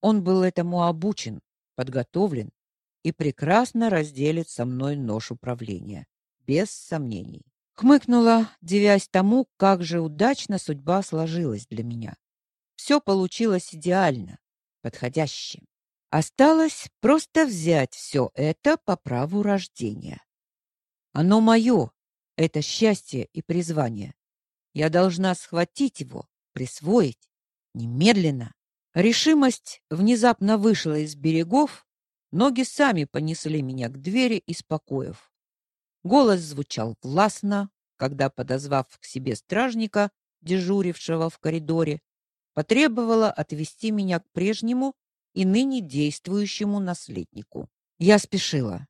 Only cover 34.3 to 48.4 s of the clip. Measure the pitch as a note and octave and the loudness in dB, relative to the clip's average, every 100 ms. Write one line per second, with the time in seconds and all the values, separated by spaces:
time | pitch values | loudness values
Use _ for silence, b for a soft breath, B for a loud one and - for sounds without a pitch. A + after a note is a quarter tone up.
34.3 | A3 - E3+ - D#3 _ C3+ C3 - _ | 0 -6 -12 -6 -8 _ -8 -8 -12 _
35.3 | _ _ _ _ _ _ _ F3 B3+ B3+ | _ _ _ _ _ _ _ 2 6 6
36.3 | F#3+ D#3+ C#3+ C#3+ - A2 A2+ B2+ D3 G#3 | 4 0 -10 -8 -4 -6 -6 -4 2 2
37.3 | - G3+ G3+ G3+ _ _ _ C3+ C#3 C#3 | 2 -4 -2 -4 _ _ _ -6 -2 -2
38.3 | - C#3 C3 C#3+ C#3 B2+ _ - C3 C3 | -2 -4 -4 -2 -2 -2 _ -14 -10 -6
39.3 | A2 _ G3 B3+ A3+ A3 G#3 G3+ _ _ | -8 _ -2 -2 -2 -4 0 -2 _ _
40.3 | _ D#3+ F#3 F3+ G3+ F3+ E3+ - E3 E3 | _ -4 -2 0 0 0 -4 -4 -2 -2
41.3 | - D#3 E3 D3+ E3 D#3 D3 _ _ _ | -4 -4 -4 -2 0 0 -2 _ _ _
42.3 | _ _ - D3+ A3+ D4+ A3+ A#3 A3+ A3 | _ _ -8 0 4 4 2 0 2 2
43.3 | - D#3 D3+ D#3 - A3 G#3+ F#3+ E3+ - | 0 -6 -6 -8 -6 -4 -2 0 -2 -4
44.3 | - F#3 G#3+ A3+ B3 C4+ C4 _ _ _ | -4 -2 -2 -2 -2 -2 -6 _ _ _
45.3 | - F#3+ G3+ C4+ C4 F3 C3+ D3 D3 - | -2 2 2 2 -2 -4 -2 -2 -4 -6
46.3 | G3 G#3 - G#3 G3+ F#3+ F3 - G2 F2 | -4 -4 -4 -4 -2 -4 -6 -8 -10 -10
47.3 | - G#2+ - - _ _ _ E3+ G#3 - | -14 -14 -14 -16 _ _ _ 4 4 4
48.3 | G3 | -6